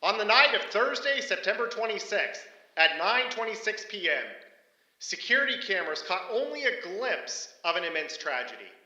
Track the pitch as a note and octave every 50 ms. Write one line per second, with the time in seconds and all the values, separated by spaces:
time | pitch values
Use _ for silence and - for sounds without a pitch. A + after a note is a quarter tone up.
0 | - E3+ G#3 A3 G#3+ G#3 A3 B3+ C#4+ C#4+ B3+ G3+ - - - G3+ A#3+ C4+ C#4+ -
1 | - C#4+ C#4 C4+ - - G3 F3+ - F#3+ G#3 A3+ A#3 A3+ - G#3 A3+ A3+ A3 G3
2 | - - G#3 G3 D3 A#2+ - - - - - - - - _ - D#3+ D#3+ D#3+ D#3
3 | E3 F#3+ A3+ B3 B3+ B3 - A3 A3+ A3+ G#3+ - - G#3+ G#3 - - - - G3+
4 | F3+ E3 D3+ C3+ A#2 G#2+ - - - - - _ _ _ _ _ _ _ _ _
5 | - - - - - - A#3+ C4+ C#4 C4+ B3+ - - - G3 F#3 E3+ D#3 D#3 D3+
6 | - - F#3 F#3+ F#3 F3 F3+ A3+ C#4 D4 D4+ D4 C#4+ C4 B3 A#3 - F3 F#3 G3+
7 | B3 B3+ G3 D3 - - - - - - - - _ F3 E3+ E3+ F3 E3+ E3 D#3+
8 | D#3 D#3 - - - D#3 C#3 B2+ B2 B2 G#2 G#2 G#2+ F#2 F#2 - _